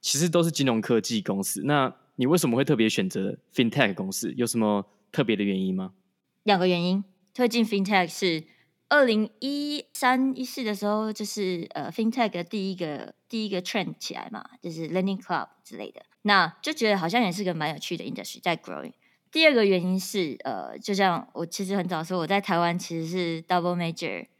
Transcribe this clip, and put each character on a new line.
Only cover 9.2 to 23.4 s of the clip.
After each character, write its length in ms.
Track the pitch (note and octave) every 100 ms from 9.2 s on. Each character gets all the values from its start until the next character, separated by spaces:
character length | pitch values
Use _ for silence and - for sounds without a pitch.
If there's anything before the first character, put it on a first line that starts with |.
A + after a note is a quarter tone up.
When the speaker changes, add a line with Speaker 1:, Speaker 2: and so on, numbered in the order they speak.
| G#3+ _
Speaker 2:
一 440 | C4 C#4+ D4 D4 -
三、 380 | - B3+ B3+ C4 C4
一 80 | B3+
四 180 | -
的 100 | A3+
时 120 | G3+ G#3
候， 260 | G#3+ A3
就 140 | G#3 G#3
是， 420 | - F#3+ F3 F3
呃， 180 | - C#3+
fintech 380 | E3+ A3+ B3+ A3
的 140 | F3
第 280 | E3+ G#3+ F#3+
一 40 | F#3
个， 380 | E3 D3 - - _
第 180 | A3+ G#3+
一 40 |
个 120 | F#3+
trend 340 | F#3 A3 F3 -
起 140 | -
来 160 | - -
嘛， 140 | - - -
就 100 | F3
是 160 | D#3+ D#3+
Lending 300 | F3 F#3+ F#3+
Club 280 | - E3+ G2 _
之 120 | - -
类 160 | G2+
的。 120 | - - _
那 340 | G#3 G3+ E3+ -
就 100 | -
觉 180 | D#4 A3+
得 80 | G3
好 120 | E3
像 120 | A3+
也 100 | G#3+
是 120 | F3
个 100 | F#3
蛮 180 | E3 D3+
有 60 | D3
趣 200 | - F3
的 80 | G2
industry， 340 | - - -
在 140 | - D#3+
growing。 380 | - D2+ C#2+ - _ _ _
第 140 | D#4+ D#4+
二 60 |
个 120 | B3+ G3+
原 180 | F#3
因 160 | F3+ F#3+
是， 380 | - G#3 E3 B2 -
呃， 340 | G2+ C#2+ B1
就 140 | G#3+
像 340 | G3 G3 E3+ -
我 120 | - E3
其 200 | - F#3+
实 100 | G3
很 100 | F3
早 140 | E3+
说， 180 | E3 F#3
我 60 | D#3+
在 140 | G3
台 180 | G3 E3+
湾 200 | E3+ F3
其 180 | - E3
实 40 | D#3+
是 380 | F#3 E3+ E3